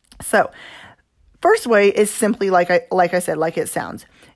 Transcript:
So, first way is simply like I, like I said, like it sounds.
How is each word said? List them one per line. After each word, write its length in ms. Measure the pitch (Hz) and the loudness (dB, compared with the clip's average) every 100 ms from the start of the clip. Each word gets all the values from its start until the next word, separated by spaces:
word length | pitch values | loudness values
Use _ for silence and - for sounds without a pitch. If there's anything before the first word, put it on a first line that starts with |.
| _ - | _ -16
So, 280 | - 214 - - - - - _ _ _ _ _ | -2 0 0 -6 -20 -20 -20 _ _ _ _ _
first 260 | 339 453 247 | 0 0 2
way 220 | 214 202 | 2 4
is 220 | 202 208 | 2 0
simply 380 | - 208 226 196 | 0 -2 -2 0
like 200 | 180 180 | 2 2
I, 120 | 175 170 | 0 0
like 220 | 185 175 | 0 2
I 60 | 180 | 0
said, 180 | 175 156 | -2 -4
like 200 | 160 165 | -4 -4
it 120 | - | -6
sounds. 360 | 165 101 110 - _ _ | -6 -8 -12 -20 _ _